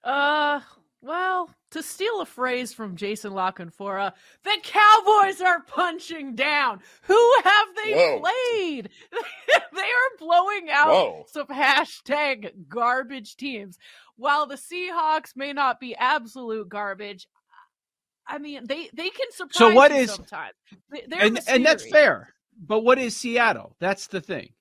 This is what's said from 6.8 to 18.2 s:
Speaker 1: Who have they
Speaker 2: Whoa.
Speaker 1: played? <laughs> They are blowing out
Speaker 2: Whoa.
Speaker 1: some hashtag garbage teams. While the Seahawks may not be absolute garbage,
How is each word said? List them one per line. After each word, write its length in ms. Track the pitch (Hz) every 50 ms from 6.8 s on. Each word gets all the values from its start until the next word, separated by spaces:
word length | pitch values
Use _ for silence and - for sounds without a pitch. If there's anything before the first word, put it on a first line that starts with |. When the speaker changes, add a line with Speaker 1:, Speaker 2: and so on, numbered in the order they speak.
| - _ - _ _
Speaker 1:
Who 280 | - 381 440 480 466 523 494
have 240 | - 370 403 415 415 381 359 427
they 100 | 427 427 427
Speaker 2:
Whoa. 260 | - 349 320 277 220
Speaker 1:
played? 680 | - 349 440 508 508 480 466 440 381 339 294 254 190 - _ - - _
<laughs> 80 | - 466 - - - - - - 587 - - -
They 80 | - 349
are 380 | 392 415 494 494 508 539 480 -
blowing 480 | 320 320 339 349 370 392 415 403 339 311
out 160 | 277 277 294 311
Speaker 2:
Whoa. 360 | - 190 165 113 85 78 73 _
Speaker 1:
some 160 | - 302 285 -
hashtag 1200 | 277 262 294 269 277 277 311 - - - _ - 269 294 302 285 262 220 202 - - 202 170 139
garbage 680 | 170 240 233 240 247 262 269 233 277 262 208 - -
teams. 400 | _ 262 285 254 214 202 190 180 _ _ - - - _ _ _
While 320 | _ 233 285 285 302 302
the 80 | 247 277
Seahawks 800 | 269 - - 339 359 359 359 339 339 320 311 311 311 311 - _
may 180 | 254 277 285
not 280 | 285 277 285 262 240 _
be 160 | 262 247 226
absolute 720 | - 240 254 294 302 233 220 - 262 247 226 220 220 208 180
garbage, 580 | 202 202 208 202 196 185 208 202 202 180 - _ _ _ _ _ _ _ _ _ _ _ _ _ _ _ _ _ _ _